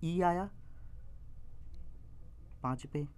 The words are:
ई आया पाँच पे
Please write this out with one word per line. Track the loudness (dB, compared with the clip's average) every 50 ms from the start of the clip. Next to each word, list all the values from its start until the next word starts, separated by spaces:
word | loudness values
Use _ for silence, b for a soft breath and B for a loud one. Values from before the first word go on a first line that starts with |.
| 4
ई | 4 6 8
आया | 8 8 8 6 4 2 -2 -8 b b b b b b b b b -8 -8 -8 -8 -8 -8 -6 -6 -6 -6 -6 -6 -6 -4 -4 -4 -4 -6 -8 -8 -10 -10 -8 -8 -10 -10 -10 -12 -12 -12 -2 2
पाँच | 2 2 2 0
पे | -2 0 0 0 0 -4